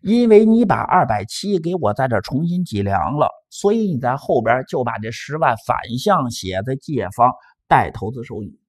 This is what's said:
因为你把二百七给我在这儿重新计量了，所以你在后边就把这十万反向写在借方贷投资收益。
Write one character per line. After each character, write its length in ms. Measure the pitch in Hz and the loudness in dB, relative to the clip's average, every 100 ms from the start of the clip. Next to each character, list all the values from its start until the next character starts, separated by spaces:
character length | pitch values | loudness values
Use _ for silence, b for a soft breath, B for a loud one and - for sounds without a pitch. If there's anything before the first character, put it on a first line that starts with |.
因 260 | - 233 240 | 2 2 8
为 180 | 214 220 | 8 8
你 200 | 226 226 | 4 4
把 160 | 110 | 0
二 240 | - 180 147 | 2 2 2
百 180 | 107 | -2
七 340 | 98 - 196 190 | -4 -8 -4 -2
给 160 | 160 185 | -2 -2
我 180 | 107 | -2
在 160 | 104 131 | 0 0
这 80 | 110 | -2
儿 40 | |
重 240 | - 127 170 | -2 -4 -2
新 200 | 175 175 | -2 -2
计 160 | 104 | -2
量 340 | 98 98 78 147 | -2 0 -2 0
了， 140 | 123 - _ | -2 -4 _
所 220 | - 202 | -2 0
以 220 | 226 214 | 2 0
你 40 | 135 | -2
在 200 | 120 135 | -2 -4
后 240 | - 135 | 0 0
边 200 | 113 123 - | 2 0 -2
就 160 | 160 | -4
把 140 | 117 110 | -4 -4
这 120 | 110 | -8
十 280 | 113 - 151 | -10 -10 -2
万 180 | 151 113 - | 0 -2 -4
反 120 | 117 - 120 | -6 -4 -4
向 320 | 202 180 127 | 0 0 0
写 320 | 110 92 92 117 | -4 -6 -6 -4
在 100 | 135 | -8
借 320 | - 139 95 104 | -6 -6 -6 2
方 160 | 123 - b b _ | 2 2 b b _
贷 240 | 143 92 | 2 2
投 200 | - 98 | -4 -10
资 140 | 123 117 | -10 -12
收 180 | 110 | -12
益。 160 | 104 - | -12 -16